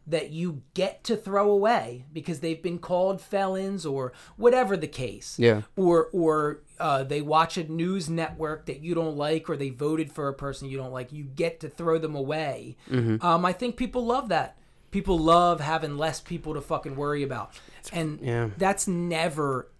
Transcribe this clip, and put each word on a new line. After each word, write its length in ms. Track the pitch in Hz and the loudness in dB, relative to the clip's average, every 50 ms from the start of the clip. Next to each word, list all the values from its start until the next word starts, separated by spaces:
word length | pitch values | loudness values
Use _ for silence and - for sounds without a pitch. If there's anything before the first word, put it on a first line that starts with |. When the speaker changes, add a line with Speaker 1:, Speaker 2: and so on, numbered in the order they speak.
| _ | _
Speaker 1:
that 240 | 151 165 156 147 - | -4 -2 -2 -2 -4
you 320 | 156 160 175 180 151 131 - _ - | -6 -4 -4 -4 -4 -8 -12 _ -4
get 300 | 180 185 208 - - - | -2 -2 -2 -4 -6 -4
to 120 | - 226 | -4 -4
throw 360 | 220 - 190 196 196 208 208 | -2 -2 0 2 4 4 6
away 540 | 202 196 202 220 240 185 113 120 123 127 127 147 | 4 4 4 4 2 2 0 -4 -8 -12 -14 -12
because 280 | 151 160 147 180 165 135 | -12 -8 -6 -6 -6 -4
they've 220 | 170 165 160 160 - | -2 -4 -2 -2 -4
been 160 | 175 175 170 | -4 -6 -6
called 420 | - - 185 180 185 190 196 185 | -4 -2 0 2 2 2 0 -2
felons 640 | - - 202 196 196 190 190 190 196 196 202 185 160 | -4 -4 -2 0 0 0 -2 -2 -4 -4 -4 -4 -4
or 260 | 151 135 135 127 123 - - - - - | -4 -2 -2 -4 -6 -8 -12 -20 -20 -2
whatever 400 | - 214 240 247 254 254 196 202 | 4 6 6 6 6 4 2 0
the 120 | 165 151 | -2 -2
case. 500 | - - - 127 110 92 - - - - | -6 -6 -6 -8 -8 -8 -10 -14 -10 0
Speaker 2:
Yeah. 240 | - 117 117 107 104 107 - _ | 4 6 6 6 6 2 -4 _
Speaker 1:
Or, 340 | - 190 175 170 165 160 - | 2 4 6 6 6 4 2
or, 520 | - 185 165 160 151 156 151 147 151 - - _ - - | 0 2 4 4 4 4 2 0 -2 -6 -12 _ -8 -2
uh, 240 | 165 156 139 135 135 | 0 2 2 2 0
they 180 | 131 147 147 | -2 -2 -2
watch 360 | 147 151 151 156 165 165 - 185 | 0 4 4 4 4 4 0 -4
a 40 | 160 151 | -6 -4
news 380 | 160 165 165 180 190 196 156 151 | -4 -2 -2 -2 -2 -2 -4 -4
network 560 | 165 165 160 151 - 151 160 151 156 156 - | -4 -4 -4 -4 -6 -6 -6 -6 -6 -8 -10
that 160 | - 131 143 | -12 -12 -8
you 140 | 156 170 170 | -6 -2 -2
don't 200 | 165 165 156 147 | 0 0 -2 -2
like 320 | 143 147 151 160 160 160 - | -2 0 0 0 0 -2 -4
or 40 | 156 | -4
they 140 | 139 139 135 | -4 -4 -6
voted 420 | 127 120 147 151 160 160 156 143 | -4 -2 -2 0 0 0 -2 -4
for 160 | - - 143 | -6 -6 -4
a 60 | 139 139 | -4 -4
person 340 | - 143 139 135 - 139 | -6 -8 -8 -8 -8 -10
you 100 | 135 135 | -10 -8
don't 140 | 135 131 127 | -8 -8 -8
like, 220 | 127 127 127 - 147 | -8 -10 -10 -10 -10
you 100 | 151 143 | -12 -12
get 340 | 135 131 151 165 170 165 - | -8 -4 -2 -2 -2 -2 -6
to 100 | 156 143 | -10 -12
throw 300 | - - 170 165 160 165 | -10 -4 0 2 2 2
them 160 | 160 156 147 | 2 -2 -4
away. 600 | 139 135 135 151 156 156 143 120 - 117 131 117 - - - | -4 -4 -2 -2 -2 -2 -4 -4 -6 -10 -14 -16 -16 -6 -2
Speaker 2:
Mm-hmm. 340 | 127 127 117 113 110 113 - | 0 2 2 2 2 2 4
Speaker 1:
Um, 220 | 175 165 170 175 | 4 4 4 4
I 80 | 180 175 | 2 0
think 240 | - 247 240 - | 0 -4 -4 -2
people 260 | - 247 202 - 247 233 | -4 -4 -2 -2 -2 0
love 260 | 233 240 277 277 214 | 2 0 0 0 0
that. 280 | 170 151 131 - - - - _ _ - - _ | 0 0 0 -2 -8 -16 -20 _ _ -20 -10 _
People 300 | - 196 - 190 185 160 | -4 -2 0 2 2 4
love 400 | 156 160 170 175 175 175 170 151 | 6 8 8 8 8 6 4 2
having 360 | 143 151 160 156 156 147 143 | 0 -2 -2 -2 -2 -4 -2
less 220 | 143 156 160 139 - | -2 -2 -2 -2 -6
people 360 | - - 175 156 147 156 151 | -8 -8 -10 -8 -6 -6 -8
to 60 | 143 | -8
fucking 340 | 139 - 160 139 - 143 135 | -4 -4 -4 -4 -4 -6 -6
worry 260 | 139 143 147 147 143 | -4 -2 -2 -2 -2
about. 300 | 139 131 127 110 98 - - - - - - - - - | -2 -4 -4 -6 -8 -10 -14 -20 -20 -20 -20 -18 -14 -8
And 280 | - 170 160 151 151 - | -6 -4 -4 -4 -6 -6
Speaker 2:
Yeah. 300 | 135 127 117 117 117 110 101 | -4 -2 0 0 0 -2 -2
Speaker 1:
that's 300 | 151 190 190 202 - - | 0 0 0 0 0 -2
never, 840 | 202 180 170 175 175 165 160 165 175 147 156 147 139 131 123 - - - | -2 -2 -2 -2 0 0 0 0 0 0 -2 -2 -2 -2 -4 -6 -10 -16